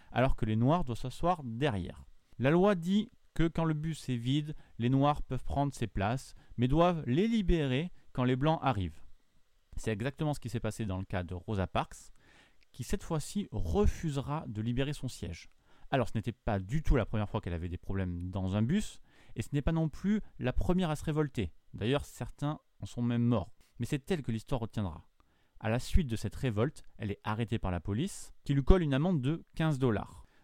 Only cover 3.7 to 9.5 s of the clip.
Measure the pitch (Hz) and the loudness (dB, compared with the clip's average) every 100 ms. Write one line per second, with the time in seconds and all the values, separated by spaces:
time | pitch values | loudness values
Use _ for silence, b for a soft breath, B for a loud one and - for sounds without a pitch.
3.7 | 151 160 156 - 123 117 147 151 - b | 0 -2 -6 -4 -4 0 0 -2 -10 b
4.7 | - 120 135 143 147 - 131 - 139 143 | -2 2 4 4 2 -2 -4 -2 0 0
5.7 | - 95 - 98 131 - - b - 123 | -2 -4 0 0 -2 -6 -18 b 0 4
6.7 | 151 170 165 135 135 226 233 175 175 139 | 6 6 4 0 2 4 2 4 2 4
7.7 | 127 175 b b - 123 131 147 160 135 | 0 -2 b b -2 0 2 2 2 0
8.7 | 113 87 - - - _ _ _ | 0 -2 -6 -16 -18 _ _ _